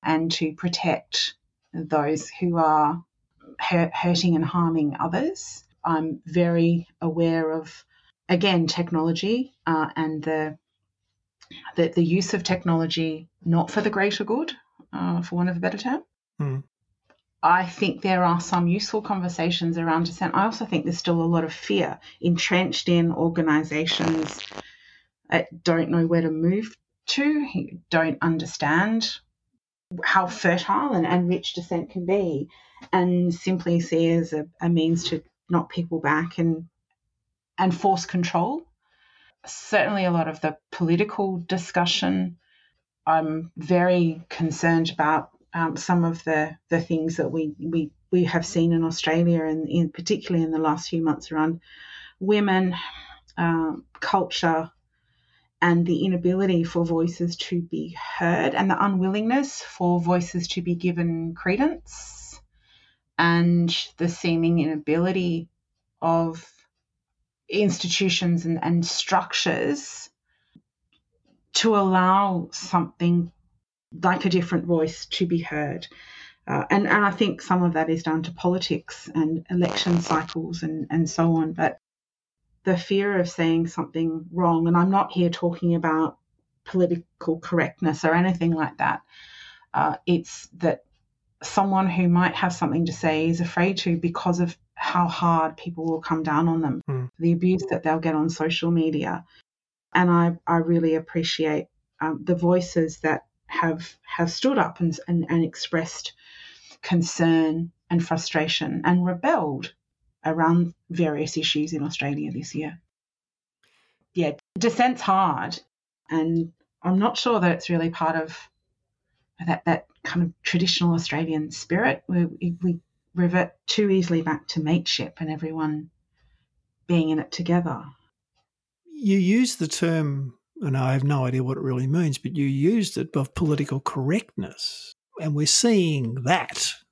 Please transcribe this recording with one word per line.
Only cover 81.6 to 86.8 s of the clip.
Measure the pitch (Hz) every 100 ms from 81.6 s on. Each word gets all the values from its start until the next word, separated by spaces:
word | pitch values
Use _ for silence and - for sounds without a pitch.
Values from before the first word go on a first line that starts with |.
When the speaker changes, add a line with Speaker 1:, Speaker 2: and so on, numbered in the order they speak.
| 160 - _ _ _ _ _ _ _ _
Speaker 1:
the | 190 175
fear | - 196 202 190
of | 170
saying | - 165 165 170
something | - - 160 165 160 170
wrong, | 170 170 165 170
and | 170
I'm | 185
not | 196 -
here | 180 175
talking | 170 175 170 175 170
about | 165 160 160 - _ _ _ _ -
political | 185